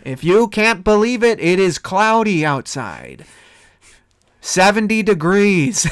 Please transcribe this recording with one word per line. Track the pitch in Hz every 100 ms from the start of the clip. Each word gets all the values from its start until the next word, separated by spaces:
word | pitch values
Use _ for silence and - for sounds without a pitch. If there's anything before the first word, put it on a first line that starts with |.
If | - 131
you | 160 196 226
can't | 214 214 226
believe | 185 214 220 247
it, | 233 226
it | 165 185
is | 190 151
cloudy | - 190 214 226 220 180
outside. | 156 139 - 143 110 67 64 67 151 - - _ _ _ _ _ _ _ _ _
Seventy | - - 185 208 214 220
degrees. | 208 190 156 196 202 185 147 214 160